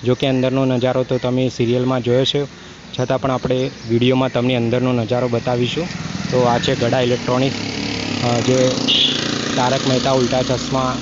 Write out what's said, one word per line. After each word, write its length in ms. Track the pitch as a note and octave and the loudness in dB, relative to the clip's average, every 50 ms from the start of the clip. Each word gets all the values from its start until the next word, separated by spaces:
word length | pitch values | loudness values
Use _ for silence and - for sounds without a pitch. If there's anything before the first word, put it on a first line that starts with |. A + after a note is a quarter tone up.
| - | 2
જો 100 | A#2 B2+ | 0 0
કે 140 | - - C3+ | 2 2 0
અંદરનો 380 | C3 C3 B2+ C3 B2+ C3+ C3+ | 2 2 2 2 2 2 2
નજારો 380 | C3 B2+ B2 A#2+ B2+ B2+ C3 B2+ | 2 2 2 0 0 0 0 0
તો 140 | - C3 B2 | 0 -2 -2
તમે 320 | A#2+ B2+ B2 B2+ C3 B2+ | 0 0 0 2 0 0
સિરિયલમાં 520 | A#2 - B2 A2+ A#2+ B2+ B2 B2+ C3 B2+ | 0 0 0 0 2 0 0 0 0 -2
જોયો 240 | A#2 A#2+ A#2+ B2+ C3+ | 0 2 2 2 2
છે, 200 | - - C#3+ C#3+ C3 - - - - - - - - | 2 0 -2 -2 -4 -8 -18 -20 -20 -20 -20 -20 -14
છતાં 300 | - - B2+ B2 C3+ C3 | -6 -6 -2 0 0 0
પણ 100 | - C3+ | 0 0
આપણે 400 | C3 B2 - - C3 B2+ B2+ C3+ - - - A2+ | -2 -2 0 0 0 0 0 -2 -6 -8 -4 0
વીડિયોમાં 420 | A2+ A#2 B2 B2+ C3 B2+ C3 B2+ | 2 4 4 4 4 4 2 0
તમને 240 | - A#2+ B2 B2+ B2+ | 0 0 0 2 2
અંદરનો 380 | A#2+ A#2 A#2 A2+ B2 B2 B2+ B2+ | 2 2 0 0 0 0 0 0
નજારો 340 | A#2+ A2+ G#2 B2 A#2+ B2+ B2 | 0 0 0 0 0 0 0
બતાવીશું. 600 | A#2 A#2 - B2+ B2 B2 B2 A#2 - D3 E3 F3+ - - - - - - - | -2 -2 -2 0 0 0 0 -2 -2 -4 -6 -6 -6 -10 -10 -8 -8 -8 -6
તો 140 | - B2+ B2+ | -2 2 2
આ 180 | B2 A#2+ A#2 A#2+ | 4 4 2 2
છે 160 | - D3 C3+ | 2 0 0
ગડા 240 | B2 B2 A#2 A#2+ C3 | 0 2 2 2 2
ઇલેક્ટ્રોનિક્સ, 560 | B2+ B2 B2 A#2+ - - B2+ B2+ C3 C#3 A#2+ - - - - - - - - - - - - - - | 2 2 0 0 0 0 0 2 2 0 0 -4 -6 -6 -6 -6 -6 -6 -4 -4 -4 -4 -4 -2 0
અ, 160 | A#2+ A#2+ A#2+ | 0 0 0
જે 180 | A#2 A#2+ B2+ C3 B2+ B2+ B2+ B2 A#2 A#2 - - - - - - - - - - - - - | 2 2 4 4 4 2 2 0 0 0 2 2 2 2 0 -2 -4 -4 -4 -4 -4 -4 -2
તારક 320 | C3+ B2+ B2 C3 C3+ - C3+ | 0 0 2 0 0 0 0
મહેતા 240 | C3 B2+ A#2 C3+ | 0 0 2 2
ઉલ્ટા 300 | C3+ C3 B2+ A#2 C3 B2+ | 2 2 2 2 0 0
ચશ્મા 540 | B2+ - B2+ A#2 - - - C3 C3 B2+ B2+ A#2+ | 0 0 -2 -4 -2 -2 -2 -2 -2 -2 -4 -4